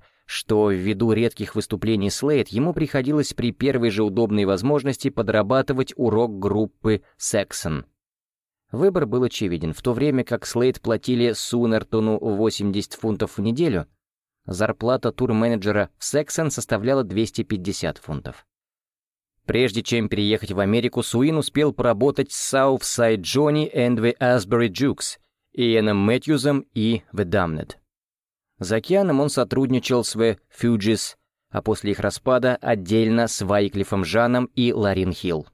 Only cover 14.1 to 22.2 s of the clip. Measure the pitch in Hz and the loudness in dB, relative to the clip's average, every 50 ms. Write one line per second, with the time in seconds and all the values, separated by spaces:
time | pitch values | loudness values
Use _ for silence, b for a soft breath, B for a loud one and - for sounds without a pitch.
14.1 | _ _ _ _ _ _ - - 92 90 107 - 113 - 110 120 131 135 - 117 | _ _ _ _ _ _ -12 -10 -4 -2 -2 -2 -2 -2 -2 0 0 0 -2 -4
15.1 | - - 127 117 110 110 117 117 117 104 92 104 104 104 95 - _ - - - | -2 -2 -2 0 2 2 2 2 0 0 0 0 2 2 0 0 _ -12 -8 -2
16.1 | - 147 151 - - - 165 143 - 123 - - 117 101 104 131 139 135 123 90 | -2 -2 -2 -2 -4 -2 -2 -2 -4 -6 -4 -4 -4 -2 0 0 0 0 0 -2
17.1 | 92 107 113 101 - - 107 - 113 92 87 101 92 - - 80 73 - - - | -2 -2 -2 -2 -2 -6 -4 -4 -4 -4 -4 -6 -6 -4 -6 -6 -6 -8 -10 -10
18.1 | 76 67 - 69 67 - _ _ _ _ _ _ _ _ _ _ _ _ _ _ | -10 -8 -10 -12 -16 -16 _ _ _ _ _ _ _ _ _ _ _ _ _ _
19.1 | _ _ _ _ _ _ - - 104 117 127 117 98 117 - - 120 117 107 - | _ _ _ _ _ _ -6 -2 0 2 2 2 0 -4 -2 0 0 0 0 0
20.1 | - 101 104 104 107 104 - 92 92 98 98 95 110 117 117 123 - 120 110 - | 0 0 2 2 0 0 -2 -4 -2 0 2 2 2 2 0 0 -2 -2 -4 0
21.1 | - 117 131 156 160 151 135 - - 143 151 143 - - 127 120 110 101 135 143 | 0 2 2 2 2 0 -2 -2 0 0 0 0 0 0 0 0 2 4 2 2
22.1 | 139 - | 2 0